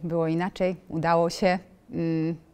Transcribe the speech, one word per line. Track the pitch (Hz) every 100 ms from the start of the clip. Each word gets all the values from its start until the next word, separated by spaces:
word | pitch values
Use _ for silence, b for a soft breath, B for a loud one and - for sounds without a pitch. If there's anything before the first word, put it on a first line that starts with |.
było | 165 170 160
inaczej. | 165 185 - 185 175 -
Udało | 165 160 170 170
się. | - 190 175 - - -
Mm, | - 165 160 160 160 -